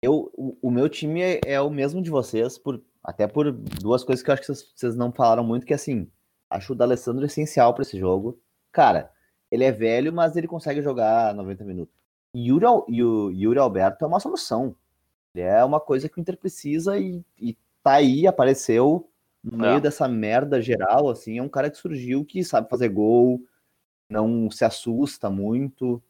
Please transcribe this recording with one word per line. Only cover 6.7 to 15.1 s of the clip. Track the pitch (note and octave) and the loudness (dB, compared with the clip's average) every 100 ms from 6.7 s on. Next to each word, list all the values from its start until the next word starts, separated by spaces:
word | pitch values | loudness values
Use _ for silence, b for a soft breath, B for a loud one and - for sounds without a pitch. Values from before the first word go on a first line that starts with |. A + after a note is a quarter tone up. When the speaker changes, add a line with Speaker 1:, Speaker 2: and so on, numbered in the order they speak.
Speaker 1:
o | B2+ | 0
D'Alessandro | A#2+ B2 - B2 C#3+ | 2 2 -2 -4 -4
essencial | D3 D3+ - A#2+ | -4 -4 4 4
pra | B2 | 4
esse | C#3 F#2+ | -4 -4
jogo. | F#2 F#2+ A2 - _ _ _ | 0 0 -2 -10 _ _ _
Cara, | - C3+ F2 C#2+ _ _ _ _ | 4 4 4 -2 _ _ _ _
ele | A2+ C3 | 0 0
é | |
velho, | A2 A2+ A#2 D3 | 2 0 0 -2
mas | E3+ E3 D#3+ | 0 0 0
ele | E3 | -6
consegue | E3 D3+ C#3+ | -8 -6 -4
jogar | D3 B2 G#2+ A2+ A2 G#2 | -4 0 2 2 0 -2
noventa | F#2+ F#2+ G2+ | -10 -10 -10
minutos. | F2+ E2 _ _ _ _ | -10 -12 _ _ _ _
E | B2 A#2+ | -8 0
Yuri | C#3 A#3 | 4 6
Al-, | A#3 - | 4 2
e | A#2 | 0
o | A#2+ A2 G2+ | 2 2 -2
Yuri | F#2 G#2 B2+ | 0 0 2
Alberto | C3 F#2+ A2+ - D#3+ | 2 2 0 0 -2
é | |
uma | F3 | -2
solução. | - - - A2+ C3+ C3 _ _ _ | -4 -8 -4 -4 -4 -8 _ _ _